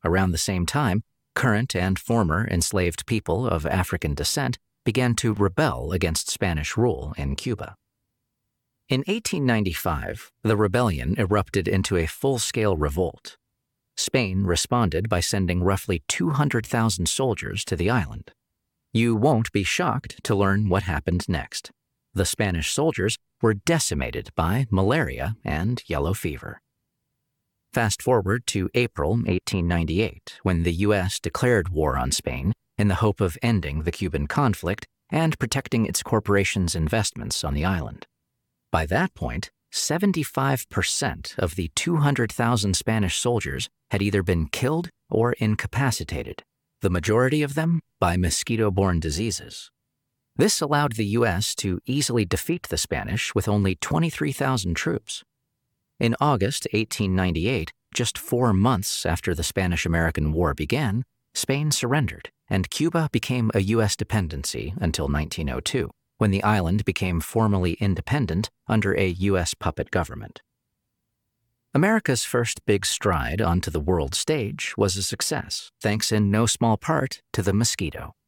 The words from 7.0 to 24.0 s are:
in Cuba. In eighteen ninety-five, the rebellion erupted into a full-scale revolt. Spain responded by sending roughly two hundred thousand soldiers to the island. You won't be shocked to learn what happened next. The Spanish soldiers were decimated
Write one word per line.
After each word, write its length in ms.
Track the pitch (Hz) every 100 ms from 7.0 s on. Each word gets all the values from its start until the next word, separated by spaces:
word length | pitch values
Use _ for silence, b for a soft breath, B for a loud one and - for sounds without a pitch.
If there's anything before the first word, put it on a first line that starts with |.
| 71 73
in 180 | 69 69
Cuba. 400 | - 107 - - _ _ _ _ _ _ _ _ _ _ _
In 160 | 131 139
eighteen 400 | 214 - 180 131
ninety-five, 880 | 113 98 82 95 76 - - - _
the 160 | 107 107
rebellion 560 | 104 95 123 78 64 95
erupted 480 | 98 104 98 - 87
into 280 | 98 95 92
a 100 | 82
full-scale 680 | - 139 131 - - 107 87
revolt. 600 | 73 73 87 - - - _ _ _ _ _ -
Spain 500 | - 135 107 92 98
responded 640 | 85 - 123 110 78 107
by 120 | 90
sending 420 | - 104 92 87
roughly 400 | 90 95 - 87 -
two 240 | - 175
hundred 340 | 139 147 120 110
thousand 420 | 120 113 92 87
soldiers 560 | - 131 104 - 98 -
to 100 | 85
the 160 | 87
island. 400 | 123 76 - - _ _ _ _ _ _
You 240 | 110 117 113
won't 360 | 127 123 113
be 120 | 104
shocked 600 | 95 - 180 117 - -
to 100 | -
learn 360 | 104 98 98 107
what 140 | 92
happened 460 | 90 - - 87 -
next. 400 | 82 - - - _ _ _ _ -
The 100 | 92
Spanish 460 | - 104 85 78
soldiers 480 | - 156 - 95 - _ _
were 120 | 117
decimated 760 | 104 - 165 - 78